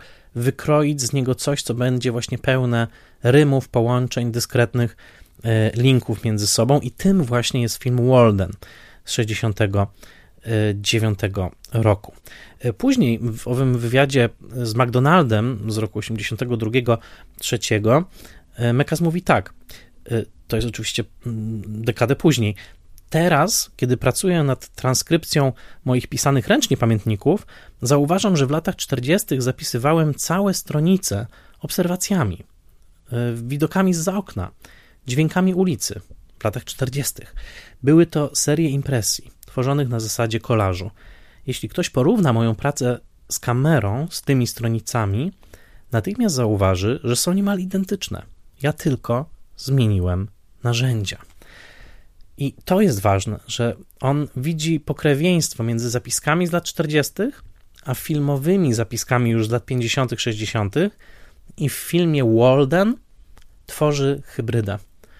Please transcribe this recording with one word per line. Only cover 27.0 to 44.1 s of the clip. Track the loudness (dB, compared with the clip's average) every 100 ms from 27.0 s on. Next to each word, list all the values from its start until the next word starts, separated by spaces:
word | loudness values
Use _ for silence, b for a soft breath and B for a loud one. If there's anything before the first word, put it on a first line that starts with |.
| 0 0 0 0 -4 B B B
zauważam, | 0 2 4 2 2 2
że | 2
w |
latach | 0 -2 -6
czterdziestych | -4 -4 0 -2 0 -2
zapisywałem | -2 -4 -6 -2 2 2 2
całe | -2 -2 0 0
stronice | -2 -4 -2 2 2 0 -4 -6 b b b
obserwacjami, | -6 -2 0 -2 -2 0 0 -4 -12 _ _ -20 -20 _ _
e, | -4 -4
widokami | -4 -6 -2 0 2 2
zza | 2 0 -4
okna, | -6 -8 -8 -12 b b b b -4
dźwiękami | 0 0 2 2
ulicy | 2 0 0 -6 -10 -14 -20 -20 -6
w |
latach | -6 -6
czterdziestych. | -10 -6 -4 -4 -6 -8 -14 B B B B B
Były | 4 6 6
to | 2 -2
serie | -2 0 0 0
impresji, | 0 -2 -2 -2 -6 -8 -20 -10
tworzonych | -4 0 0 0
na | -2
zasadzie | -4 -4 -2 -2
kolażu. | 0 2 2 -2 -6 b b b b b -10
Jeśli | -8 -6
ktoś | -4 -2
porówna | 2 2 4 2
moją | 2 2
pracę | 0 -2 -2 -2 -2 -8 _ -12
z | -8
kamerą, | -2 0 4 2 2 -2 -4